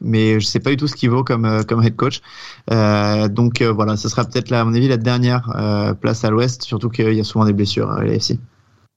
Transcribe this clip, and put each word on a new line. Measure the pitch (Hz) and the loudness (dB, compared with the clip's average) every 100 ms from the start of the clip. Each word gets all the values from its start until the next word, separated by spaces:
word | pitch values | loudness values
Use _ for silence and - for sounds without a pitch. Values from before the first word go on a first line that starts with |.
mais | - 113 110 110 | 0 2 4 2
je | 104 | 0
sais | 113 | -2
pas | 135 | 0
du | 139 | 0
tout | 147 | -2
ce | |
qu'il | - 123 | -2 0
vaut | 123 | 0
comme, | 127 120 | 0 0
euh, | 113 110 | 2 0
comme | 107 117 | 0 2
head | 117 113 | 2 2
coach. | 127 - - - - - - | -4 -4 -14 -20 -20 -16 -2
Euh, | 113 104 104 104 107 107 | 2 2 2 0 0 0
donc, | 104 120 120 | 2 0 2
euh, | 117 | 0
voilà, | 107 107 107 | 2 0 -2
ce | 113 | -2
sera | - | -4
peut-être, | 117 127 110 | -2 -4 -2
là, | 120 | 0
à | |
mon | 113 | 2
avis, | 117 135 | 2 2
la | 123 | 2
dernière, | 117 123 123 123 120 - | 0 2 2 0 -2 -4
euh, | 107 104 104 | -2 0 0
place | 104 117 110 | -2 -2 0
à | 113 | 0
l'Ouest, | 107 127 123 | 2 0 -2
surtout | - 110 117 | -6 -4 -4
qu'il | 117 110 | 0 0
y | 110 | 0
a | |
souvent | 107 110 110 | 0 2 2
des | |
blessures, | 101 101 110 104 | 2 0 -2 -2
euh, | 101 | -2
à | |
l'A | 104 107 | -2 -2
F | |
C. | - 123 - _ _ _ _ | -2 -4 -8 _ _ _ _